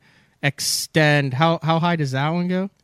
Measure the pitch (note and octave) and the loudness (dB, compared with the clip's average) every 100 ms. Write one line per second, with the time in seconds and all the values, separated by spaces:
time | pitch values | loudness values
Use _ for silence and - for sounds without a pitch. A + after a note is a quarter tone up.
0 | _ _ _ - C#3 - - - - E3 | _ _ _ -4 -4 -2 -4 -4 -2 2
1 | D3+ D3 C#3 B2 E3 E3 D#3 E3 F3 E3+ | 4 4 0 2 2 2 0 0 0 0
2 | C#3 C3 D3 F3 F3 F3+ G3 _ | -2 -2 -2 -2 -2 -2 -4 _